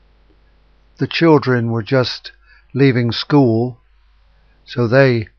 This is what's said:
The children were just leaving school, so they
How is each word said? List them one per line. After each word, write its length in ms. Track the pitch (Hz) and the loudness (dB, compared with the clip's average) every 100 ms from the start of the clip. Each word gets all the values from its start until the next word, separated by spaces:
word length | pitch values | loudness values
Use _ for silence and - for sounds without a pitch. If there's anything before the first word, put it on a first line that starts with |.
| _ _ _ _ _ _ _ _ _ - | _ _ _ _ _ _ _ _ _ -8
The 100 | 135 | -6
children 640 | - 165 147 131 123 117 | 0 2 2 2 -2 -2
were 120 | 113 | -6
just 500 | 101 131 120 - - _ _ _ _ | -2 -2 -2 -8 -18 _ _ _ _
leaving 400 | 127 139 120 120 | 0 2 2 -2
school, 680 | - - 147 123 113 127 117 _ _ _ _ _ _ _ _ | -6 0 2 2 0 -4 -8 _ _ _ _ _ _ _ _
so 240 | - 123 117 | -12 -4 0
they 400 | 131 135 117 104 | 2 2 0 -4